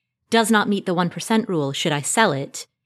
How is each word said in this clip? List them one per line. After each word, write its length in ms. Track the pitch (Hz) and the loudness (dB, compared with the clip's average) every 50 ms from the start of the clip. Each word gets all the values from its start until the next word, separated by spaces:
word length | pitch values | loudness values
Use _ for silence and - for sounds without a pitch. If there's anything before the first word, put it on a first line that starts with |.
| _ _ _ _ _ _ | _ _ _ _ _ _
does 200 | - 226 226 208 | 0 2 2 4
not 200 | 226 208 202 - | 2 2 2 2
meet 160 | 208 196 - | 0 -2 0
the 80 | - 180 | 0 0
one 160 | 165 180 170 | 0 0 0
percent 400 | - 170 - - 226 220 208 - | -2 -6 -4 0 0 0 0 0
rule, 240 | 185 160 143 139 139 | -2 -2 -2 -2 -2
should 180 | - - 175 | -2 -2 -2
I 100 | 151 143 | -2 -2
sell 300 | 131 - - 233 226 196 | -2 -2 0 2 2 2
it 360 | 143 135 135 - - - - - _ _ _ | 2 -2 -4 -8 -10 -14 -16 -18 _ _ _